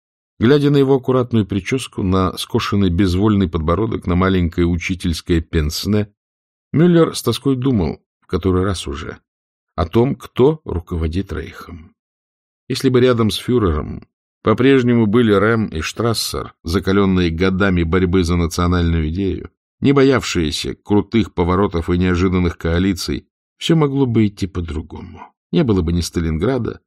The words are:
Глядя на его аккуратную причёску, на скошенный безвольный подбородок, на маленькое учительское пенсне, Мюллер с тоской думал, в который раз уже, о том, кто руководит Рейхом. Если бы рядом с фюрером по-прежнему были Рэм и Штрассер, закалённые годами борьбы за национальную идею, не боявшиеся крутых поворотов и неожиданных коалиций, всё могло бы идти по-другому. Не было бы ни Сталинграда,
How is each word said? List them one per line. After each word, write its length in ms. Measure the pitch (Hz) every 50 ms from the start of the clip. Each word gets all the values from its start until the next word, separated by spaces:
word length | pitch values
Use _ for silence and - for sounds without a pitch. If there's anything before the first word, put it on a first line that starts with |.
| _ _ _ _ _ _ _ -
Глядя 320 | 104 123 147 147 143 143
на 60 | 147 143
его 180 | 135 131 139
аккуратную 500 | 131 127 - 127 127 123 123 117 110 98
причёску, 560 | - 101 98 - - - 135 - - - -
на 340 | 107 92 95 95 92 90 -
скошенный 540 | - - - - 117 - - 104 101 98 92
безвольный 580 | 85 87 101 92 85 92 104 110 104 98 98 85
подбородок, 600 | - 85 76 80 85 95 113 - 87 87 - -
на 80 | 87
маленькое 500 | 90 92 95 95 92 87 82 - 87 87
учительское 720 | 87 90 85 - - 92 - - 87 80 - - - 87 82
пенсне, 720 | - - - 82 76 76 - - - 98 104 104 104 - _ _ _ _ _ _ _ _ _ _ _ _
Мюллер 440 | - 139 170 180 170 165 156 - -
с 60 | -
тоской 340 | - 123 113 - - 139 135
думал, 480 | 127 127 139 127 101 82 67 55 - _ _ _ _
в 40 | _
который 380 | _ - 87 - 95 90 92 92
раз 240 | 104 95 - - -
уже, 320 | 69 69 - - - - _ _ _ _ _ _ _ _ _ _ _
о 100 | - 87
том, 300 | - - 113 120 139 -
кто 460 | - - - - - 123 151 160 - _
руководит 680 | - 82 85 - - 90 82 82 80 78 95 95 -
Рейхом. 640 | 80 78 - - - - - - - 80 82 - _ _ _ _ _ _ _ _ _ _ _ _ _ _ _ -
Если 220 | 131 - - 131
бы 120 | 127 123
рядом 280 | 123 127 123 113 113 104
с 60 | -
фюрером 720 | - - - 123 120 107 87 76 76 58 - - - - _ _ _ _ _ _ _ -
по-прежнему 640 | 107 110 98 123 135 135 131 120 120 120 117 113
были 260 | 101 101 123 120 107
Рэм 360 | 101 98 101 110 117 113 107 -
и 120 | - 80
Штрассер, 760 | 80 - - - 110 120 110 - - - - 73 - - - _ _
закалённые 640 | 82 82 90 87 95 95 101 101 95 92 92 90 85
годами 540 | 82 80 92 95 95 92 101 98 90 87 85
борьбы 420 | 80 87 92 92 87 87 95 87
за 100 | 82 87
национальную 720 | 87 85 82 - - 87 87 90 87 85 85 82 82 78 78
идею, 440 | 82 95 98 92 80 - - - - _ _ _ _ _
не 140 | - 135 139
боявшиеся 840 | 139 135 139 131 107 - - - 90 80 76 78 - - 67 -
крутых 580 | - _ - 104 104 95 - - 113 95 85 -
поворотов 560 | - 87 85 90 95 101 95 - 85 80 -
и 80 | 90 87
неожиданных 600 | 92 92 90 85 92 95 87 92 90 85 - -
коалиций, 720 | - 82 82 87 95 101 92 85 - - 69 - - _ _ _ _ _ _ _
всё 200 | - - 170 160
могло 280 | 151 139 135 139 135
бы 220 | 123 113 117 107 101
идти 180 | 98 - 98 90
по-другому. 840 | - 92 85 80 76 80 - - - - - 87 85 - - - _ _ _ _ -
Не 100 | 175 160
было 180 | 113 101 92
бы 120 | 82 82 85
ни 80 | 87
Сталинграда, 800 | 85 - - 87 82 82 80 78 90 123 135 123 110 - - - _